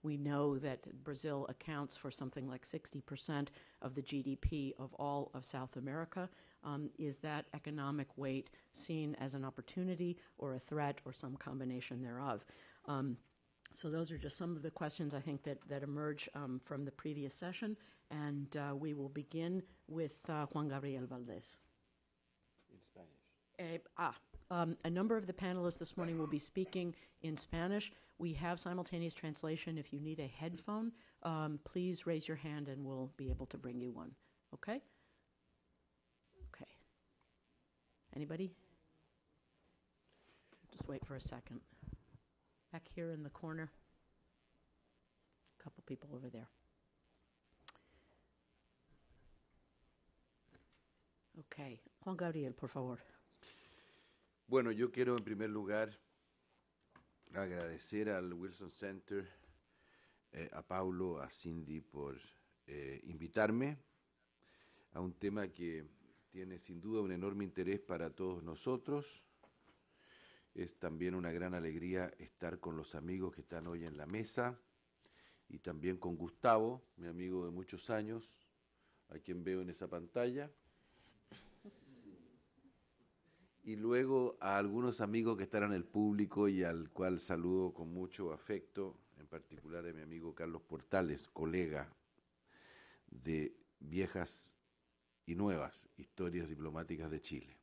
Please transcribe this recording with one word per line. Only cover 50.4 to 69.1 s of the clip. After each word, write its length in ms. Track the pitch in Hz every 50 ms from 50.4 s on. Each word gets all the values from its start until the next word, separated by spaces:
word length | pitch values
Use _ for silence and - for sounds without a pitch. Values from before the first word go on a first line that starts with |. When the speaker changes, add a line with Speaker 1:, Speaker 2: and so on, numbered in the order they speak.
| _ _ - - - _ _ _ _ _ _ _ _ _ _ _ _ _ -
Speaker 1:
Okay. 440 | 165 147 _ - - 143 131 120 - - - _ _
Juan 160 | - 190 185
Gabriel, 380 | 170 180 170 160 160 143 131 120
por 160 | - - 123
favor. 300 | - 139 127 127 123 - - - - - _ _ _ - - - - - - - - - - - - - - - - _ _ _ _ _ _
Speaker 2:
Bueno, 240 | - 123 131 120 117
yo 180 | 107 107 123 120
quiero 260 | - 123 127 123 123
en 60 | 117 101
primer 260 | 104 107 101 110 110
lugar 480 | 107 107 101 95 107 107 110 107 107 - _ _ _ _ _ _ _ _ _ _ _ _ _ _ _ _ _ _ _ - - _ _ _ _ - -
agradecer 760 | 98 98 92 90 87 85 82 82 82 - - 107 104 107 107
al 240 | 101 92 90 90 87
Wilson 380 | 85 92 95 87 - 98 85
Center, 560 | - - 101 98 98 95 - - 104 98 95 92 - - - - - _ _ _ _ _ _ - - - - - _ _ _ _
eh, 180 | - 78 82 - -
a 80 | 78
Paulo, 600 | - - 90 92 95 92 90 90 92 90 85 73
a 80 | 69 -
Cindy 520 | - - - 85 82 82 78 71 78 78
por, 380 | 69 - - 71 71 69 67 64 - - - - _ _ _ _ _
eh, 340 | - 71 73 71 67 67 - -
invitarme 760 | 71 85 76 82 - - 110 107 107 110 120 135 143 151 139 - _ _ _ _ _ _ _ _ _ _ _ _ - - - - - - - - _ -
a 80 | 82
un 120 | 92 90 85
tema 340 | - 104 98 101 107 101 92
que 360 | 85 - 87 85 82 80 76 78 71 - - - - - _ _
tiene 280 | - 92 92 92 92
sin 220 | 85 - - 90 85
duda 220 | 85 107 110 110
un 100 | 104 95
enorme 320 | 90 87 92 101 98 101 101
interés 360 | 92 - 95 90 90 98 98
para 300 | - - 90 82 85 80
todos 340 | - - 95 92 92 87 82
nosotros. 800 | 85 80 - - 127 127 123 131 - 147 147 143 -